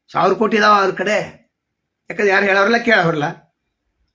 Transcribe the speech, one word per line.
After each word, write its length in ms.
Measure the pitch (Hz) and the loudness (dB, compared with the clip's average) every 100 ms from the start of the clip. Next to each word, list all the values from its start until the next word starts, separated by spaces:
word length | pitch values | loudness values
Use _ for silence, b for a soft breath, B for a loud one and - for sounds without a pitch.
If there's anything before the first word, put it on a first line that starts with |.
| _ | _
ಸಾವಿರ 220 | 147 180 | -2 0
ಕೋಟಿ 240 | 185 214 214 | 0 0 2
ಇದಾವ 240 | 214 208 | 2 2
ಅವ್ರ 140 | 190 170 | 0 -4
ಕಡೆ. 200 | 196 202 165 - _ _ _ _ _ _ - | -4 -4 -6 -12 _ _ _ _ _ _ -14
ಯಾಕಂದ್ರೆ 180 | - 202 | -4 0
ಯಾರು 180 | 196 202 | 2 2
ಹೇಳೋರಲ್ಲ, 320 | 196 202 233 | 2 2 0
ಕೇಳೋರಲ್ಲ. 460 | 233 214 165 151 151 - _ _ _ _ _ _ _ | 2 2 2 -2 -6 -8 _ _ _ _ _ _ _